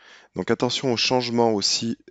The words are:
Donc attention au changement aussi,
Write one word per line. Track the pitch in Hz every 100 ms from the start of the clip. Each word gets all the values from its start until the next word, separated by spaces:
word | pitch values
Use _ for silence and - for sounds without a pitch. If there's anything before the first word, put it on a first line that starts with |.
| - - - -
Donc | 92
attention | 113 123 - 135
au | 113
changement | - 127 120 117 117
aussi, | 107 - - 117 - -